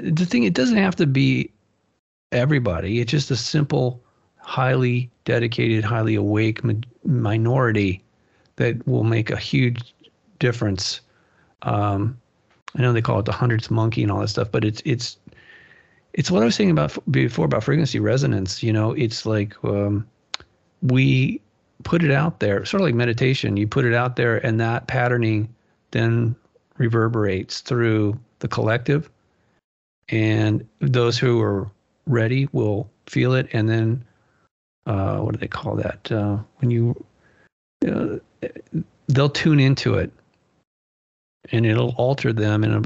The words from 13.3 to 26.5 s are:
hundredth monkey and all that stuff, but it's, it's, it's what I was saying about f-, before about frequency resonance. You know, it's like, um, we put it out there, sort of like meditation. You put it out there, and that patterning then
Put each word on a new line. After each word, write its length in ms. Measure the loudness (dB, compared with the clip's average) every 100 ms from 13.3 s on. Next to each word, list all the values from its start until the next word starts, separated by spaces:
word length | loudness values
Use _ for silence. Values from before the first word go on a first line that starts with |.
hundredth 380 | 0 0 0 -2
monkey 320 | 0 0 0
and 80 | -2
all 80 | -2
that 80 | -2
stuff, 220 | -4 -2
but 140 | -2 -2
it's, 160 | -2 -4
it's, 340 | -4 -4 -12 -20 -20 -20 -20 -20 -20 _ _ _ -6
it's 160 | 0
what 120 | 2
I 40 | 2
was 80 | 2
saying 160 | 2
about 220 | 2 0
f-, 60 | -2 -2
before 340 | 0 0 0 0
about 200 | 0 0
frequency 340 | 0 0 0
resonance. 640 | 0 0 0 -2 -4 -4
You 100 | -2
know, 200 | 0 0
it's 340 | 0 -4 -4 -2
like, 280 | -2 -2 -6 -4
um, 420 | -2 0 -2 -6 _ _ -16 -16 _ _ _
we 580 | 0 4 4 4 2 -2 -10 _ _ -18 -2
put 180 | 2
it 80 | 4
out 300 | 2 0 0
there, 240 | 0 0 -2
sort 160 | 0
of 60 | 2
like 80 | 2
meditation. 640 | 0 2 0 0 0 0
You 100 | 0
put 180 | 0 2
it 100 | 2
out 220 | 0 0
there, 220 | 0 0 0
and 140 | 0
that 260 | 0 -2 -2
patterning 680 | -2 0 0 0 0 -4 -8 _ _ _
then 460 | -2 0 0 0 -4 _